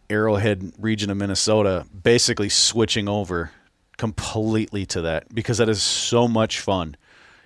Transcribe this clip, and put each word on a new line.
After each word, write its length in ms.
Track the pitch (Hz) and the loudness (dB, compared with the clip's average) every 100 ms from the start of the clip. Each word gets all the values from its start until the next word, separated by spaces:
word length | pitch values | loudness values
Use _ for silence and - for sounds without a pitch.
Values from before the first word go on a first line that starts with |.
| - | -4
Arrowhead 640 | 107 110 101 110 95 95 - | 0 2 2 2 0 -6 -6
region 320 | 110 107 104 | -2 -2 -2
of 60 | 98 | -2
Minnesota, 720 | 101 95 - 107 101 90 - 98 | -2 -2 2 2 2 0 -4 -2
basically 460 | 117 120 - 110 104 | 4 4 2 0 0
switching 580 | - - 117 107 113 101 | 2 2 2 0 0 -2
over 440 | 104 90 87 80 - _ _ _ - | -2 -2 -4 -4 -10 _ _ _ -8
completely 880 | 110 - - 110 110 110 104 104 95 | -6 -6 -6 -2 0 0 -2 -6 -6
to 140 | 90 | -4
that 320 | 82 80 - | -2 -2 -4
because 240 | 113 113 113 | -6 -2 2
that 100 | 110 | 2
is 120 | 101 | 2
so 460 | - - - 120 120 | -2 -2 0 2 4
much 320 | 113 110 - | 2 0 -2
fun 380 | - 92 80 - _ - - - | -2 -2 -4 -10 _ -20 -20 -20